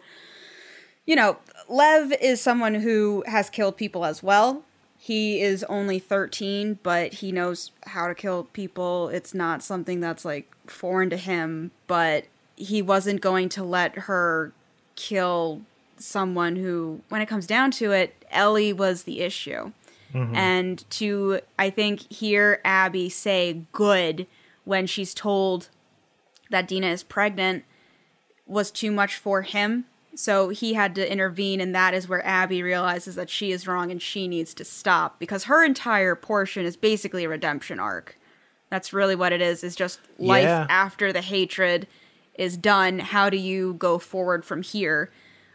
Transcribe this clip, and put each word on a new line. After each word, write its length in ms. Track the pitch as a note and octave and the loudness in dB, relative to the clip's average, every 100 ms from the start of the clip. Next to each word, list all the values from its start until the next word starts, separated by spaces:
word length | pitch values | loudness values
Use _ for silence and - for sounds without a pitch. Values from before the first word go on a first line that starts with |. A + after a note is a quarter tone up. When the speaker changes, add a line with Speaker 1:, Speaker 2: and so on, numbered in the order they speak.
| - - - - - - - - - _ - | -4 -20 -20 -20 -20 -20 -20 -20 -20 _ 2
Speaker 1:
you 100 | D4+ | 4
know, 220 | G#3+ - - - - | 4 2 -6 -20 -2
Lev 440 | B3+ D4+ D#4 C#4 D4 | 6 8 8 4 2
is 200 | C4 A#3+ | 2 2
someone 340 | B3+ A#3+ A3 G#3+ | 2 2 2 0
who 480 | A3+ A3 G#3 G3+ - | 2 2 2 0 0
has 240 | A3 G3+ | 0 0
killed 260 | - G3 F#3+ | 0 -2 -2
people 280 | G#3+ F3 | -6 -2
as 180 | E3 D#3 | -4 -2
well. 400 | F#3 G3+ B3 C#4 - _ _ _ | 4 6 6 2 -8 _ _ _
He 380 | - A3 G#3+ G3+ | -4 -2 0 0
is 240 | G3+ F#3+ | 0 0
only 340 | - G3+ G3+ F#3+ | -4 -2 -2 -2
thirteen, 800 | - G3 F3 - G3 G3+ G#3 G3+ | 0 -2 -2 -4 -4 -4 -4 -4
but 320 | F3+ F3 E3+ | 0 0 -2
he 180 | - F#3+ | -6 -6
knows 380 | F3+ F3+ E3+ - _ - | -2 -2 -4 -10 _ -10
how 200 | F#3+ F3 | -6 -6
to 60 | |
kill 300 | F3 G3+ F3+ - | -4 -4 -4 -6
people. 560 | - F#3+ F#3 F3+ F3+ E3 | -10 -10 -6 -4 -2 -2
It's 240 | F3+ - | -6 -6
not 300 | F#3+ E3 D#3 | -4 -2 -4
something 380 | - F#3 F3 F3+ | -6 -6 -4 -4
that's, 240 | E3+ E3 E3+ | -4 -6 -8
like, 240 | D3 - _ - | -8 -10 _ -20
foreign 420 | - F3+ F#3 F#3 | -10 -2 0 0
to 60 | F3+ | -2
him, 540 | F#3 F3 D#3+ D#3+ E3+ - - | -4 -4 -4 -6 -8 -10 -2
but 400 | F3 E3 D3+ - _ _ - | 2 2 0 -4 _ _ -14
he 260 | G3 G#3+ | -4 0
wasn't 400 | F#3+ G3 G3+ G3+ | 2 2 2 0
going 260 | F#3+ F#3 F#3 | 0 2 0
to 140 | G3 | -4
let 320 | F3+ F3+ E3+ G3 | -2 0 0 -2
her 520 | F#3+ F#3 F3 D#3+ D#3 - _ _ _ - | -4 0 2 0 -2 -10 _ _ _ -14
kill 680 | - G3 F3+ F3 E3 D#3 - _ _ - | -4 0 2 2 0 -4 -12 _ _ -16
someone 600 | - G3+ F#3 F3 E3+ F3+ | -6 -2 0 0 0 0
who, 440 | F#3 E3+ D#3+ D#3 - | -2 -2 -4 -8 -6
when 140 | G#3+ | -4
it 40 | G#3+ | -2
comes 200 | G#3+ F3 | -4 0
down 240 | A3+ C4+ | 2 2
to 220 | B3+ G#3+ | 2 2
it, 220 | G3 F3+ - - | 2 0 -4 -4
Ellie 440 | F3 G#3 G#3+ G#3 | 2 4 4 2
was 300 | F#3+ G3 F3+ | 2 0 -2
the 160 | - - | -6 -6
issue. 520 | F3+ - - A#1 G#3 - _ - - | -4 -6 -8 -8 -10 -14 _ -20 -8
Speaker 2:
Mm-hmm. 220 | C3 A#2 A#2 | -4 -2 0
Speaker 1:
And 540 | F#3 F#3 F#3 F3+ - | 2 2 0 -4 -8
to, 500 | - G#3+ G3+ G3 F#3+ - - | -4 -2 0 0 -2 -2 -2
I 120 | G3 | -2
think, 420 | G3 G#3 G3+ - | 0 -2 -2 -8
hear 480 | - G#3+ G#3 G#3 G3+ | -6 0 4 4 4
Abby 460 | - F#3+ F#3+ F#3 F3+ | 2 2 2 0 -4
say 540 | - G#3 F#3 F3 E3 E3 | -4 0 0 0 -4 -8
"good" 540 | - G#3 F#3+ E3+ D#3+ F#3 _ _ _ | 0 4 4 2 -2 -8 _ _ _
when 220 | G3 F#3+ F#3 | -2 -2 0
she's 280 | - F#3+ | -4 -6
told 560 | - G#3 G3 F#3+ F3+ - _ _ _ _ _ _ _ - | -6 0 2 2 -2 -6 _ _ _ _ _ _ _ -4
that 180 | F#3+ F3+ | -2 -2
Dina 200 | F#3+ F#3 | -2 -2
is 140 | F3+ | -2
pregnant 600 | - G3+ G#3 F#3+ F#3+ F#3 - _ _ _ _ _ _ _ - | -4 -2 0 0 -2 -2 -8 _ _ _ _ _ _ _ -6
was 240 | G3+ G3 | -2 -2
too 200 | - G#3+ | -2 -2
much 240 | G#3 G3+ - | 0 0 -2
for 260 | G3+ G3 | -2 -2
him. 440 | F#3+ G#3 G#3 A#3+ B3 _ _ D#4+ | 0 -2 0 -2 -4 _ _ -6
So 320 | - G3 F#3 | 0 2 2
he 260 | G#3 A3+ | -2 -2
had 220 | A3 G3+ F3+ | 0 0 0
to 140 | F#3+ | -2
intervene, 500 | G3 F#3+ F3+ G3 F#3+ | 0 -2 -2 -2 0
and 120 | F#3 F#3 | 0 2
that 180 | F#3 | 4
is 140 | F#3 F3+ | 2 0
where 180 | F3+ - | -2 0
Abby 360 | F#3 F#3 F#3 | 2 2 0
realizes 500 | F3+ F3+ F3+ F3+ F#3 | 0 0 0 -2 -6
that 160 | F3+ F3 | -10 -8
she 220 | - G3+ | -4 -4
is 160 | F#3 F#3 | -4 -2
wrong 240 | F3+ F3 | -2 -2
and 100 | F3 | -6
she 240 | - G3+ F#3 | -8 -6 -4
needs 260 | E3+ E3 | -4 -4
to 100 | - | -10
stop, 560 | - - G3+ E3+ D#3+ - | -14 -4 2 2 2 -4
because 240 | E3+ G3 | -6 -4
her 200 | - D#4 | 2 4
entire 520 | D#4 C4 A#3+ G#3 F#3 F3 | 4 2 2 2 2 0
portion 500 | - G#3 G3 G3 F3 | -2 -2 0 -2 -6
is 100 | E3+ | 0
basically 460 | A3 G#3+ G3 F#3 | 2 2 -2 -4
a 40 | E3 | -4
redemption 500 | D#3 D#3 D3 - G2+ | -4 -4 -4 -6 -6
arc. 400 | G2+ F2 - - _ _ _ _ - | -6 -6 -10 -20 _ _ _ _ -8
That's 220 | F#3+ - | -8 -4
really 220 | G3 G3 | 0 2
what 180 | F3+ F3+ | 2 2
it 80 | F3 | 2
is, 220 | F3 E3+ | 0 0
is 140 | F3+ F3 | -4 -4
just 240 | F3+ - _ - | -6 -8 _ -2
life 240 | B2+ F#3+ | 4 6
Speaker 2:
Yeah. 240 | D#3+ E3 D3 | 6 4 4
Speaker 1:
after 440 | F#3 G3 - G3 | 2 2 0 -2
the 80 | F#3 | 0
hatred 640 | F#3 G3 F#3 - F3+ F3 G3 _ _ _ _ | -2 0 0 2 2 2 -2 _ _ _ _
is 220 | - F#3 F3 | -6 -4 0
done. 420 | G#3 G3 F#3 F#3 | 4 4 4 0
How 320 | - G3+ G3 | 0 2 2
do 60 | G3 | 2
you 380 | F#3 F#3+ F#3 | -2 -2 -2
go 260 | E3+ F3+ F3 | 0 0 0
forward 440 | - F#3 F3+ F3 | -2 -4 -2 -2
from 180 | - E3 | -4 -8
here? 480 | F#3 G#3 E3 D3+ F3+ - - - _ | -6 -4 -2 -2 -4 -10 -20 -20 _